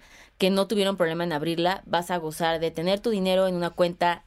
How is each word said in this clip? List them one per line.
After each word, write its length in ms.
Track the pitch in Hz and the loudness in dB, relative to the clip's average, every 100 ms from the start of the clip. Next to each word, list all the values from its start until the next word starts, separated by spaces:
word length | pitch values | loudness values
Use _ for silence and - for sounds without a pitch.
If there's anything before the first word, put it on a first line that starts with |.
| - - - - | -18 -20 -16 -2
que 120 | 190 | 0
no 160 | 196 190 | 2 0
tuvieron 300 | 208 196 190 | 0 0 0
problema 260 | 165 165 | 0 0
en 100 | 175 | -2
abrirla, 500 | 147 160 165 175 196 - | -2 -2 0 0 -2 -2
vas 240 | 170 170 | -2 -2
a 60 | 180 | -4
gozar 440 | 156 156 165 165 | -4 -2 0 0
de 100 | 160 | -2
tener 300 | 160 175 202 | -2 0 0
tu 100 | 240 | 0
dinero 360 | 208 185 185 190 | 0 2 2 2
en 80 | |
una 160 | 180 170 | 0 -2
cuenta 540 | - 175 175 175 170 | 0 0 2 0 0